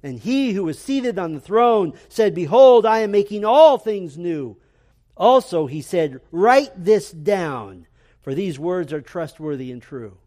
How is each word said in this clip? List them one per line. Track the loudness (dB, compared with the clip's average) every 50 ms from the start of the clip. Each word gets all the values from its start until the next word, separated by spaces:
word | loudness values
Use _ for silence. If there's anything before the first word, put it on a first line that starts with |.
And | -12 -14 -14 -10
he | -6 -4 -2 -2 -2 -2
who | -2 -4 -4
was | -6 -6
seated | -8 -8 -6 -4 -4 -4 -4 -6
on | -4 -6 -8 -8
the | -12
throne | _ -2 0 2 4 4 4 2 0 -2 -6 -12 _ _
said, | -2 0 0 0 0
'Behold, | -2 -4 0 6 8 8 8 8 6 4
I | 4 0 0
am | -2 0
making | 0 0 0 0 -6 -6 -2
all | 2 6 6 6 6 6
things | 2 -2 -6 -6 -6 -8 -12 -14
new.' | -10 -8 -8 -6 -6 -8 -10 -14 _ _ _ _ _ _ _ _ _ _ _ _
Also," | 0 2 4 4 2 0 -2 -4 -4 -4
he | -4 -8 -12
said, | -10 -4 -2 -2 -2 -2 -6 -12 _ _
"'write | -4 0 2 4 4 4 2 0 -14
this | -8 0 2 2 2 0 -6
down, | -18 -8 -4 -2 -2 -2 -4 -6 -8 -10 -12 -14 -18 -20 -20 _ _ _ _ _ _ _
for | _ -10 -8
these | -6 -6 -6 -8 -6
words | -6 -6 -4 -4 -6 -8
are | -10 -12
trustworthy | -12 -12 -12 -10 -10 -10 _ _ -10 -10 -10 -8 -10 -12
and | -14 -16
true.'" | -18 _ -16 -16 -16 -16 -20 _ _